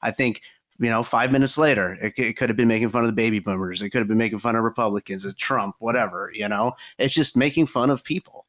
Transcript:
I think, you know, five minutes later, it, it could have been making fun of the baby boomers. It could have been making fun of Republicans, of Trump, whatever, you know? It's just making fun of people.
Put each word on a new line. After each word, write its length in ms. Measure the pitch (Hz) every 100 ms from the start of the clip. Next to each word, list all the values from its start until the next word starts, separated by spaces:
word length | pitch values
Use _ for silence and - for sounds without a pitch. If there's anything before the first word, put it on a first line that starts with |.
I 80 | 107
think, 300 | - 123 107 - _ _ -
you 100 | 120
know, 140 | 113
five 280 | 120 117 127
minutes 280 | 135 135 -
later, 360 | 156 120 90 90
it, 140 | 107 -
it 200 | 117 110
could 120 | 123
have 80 | 110
been 120 | 117
making 200 | 110 113
fun 120 | 120
of 40 | 117
the 40 |
baby 280 | 110 113 107
boomers. 420 | 98 95 92 90
It 80 | 101
could 80 | 127
have 80 | 104
been 80 | 110
making 200 | 113 104
fun 180 | 117 113
of 80 |
Republicans, 600 | 113 110 110 101 - 98
of 120 | 98 -
Trump, 400 | - 131 98 -
whatever, 520 | 113 123 104 87 101
you 140 | 107 104
know? 240 | 104 120 - - -
It's 160 | 139
just 220 | - 147 123
making 300 | 143 165 151
fun 240 | 123 127
of 120 | 135
people. 420 | - 156 - -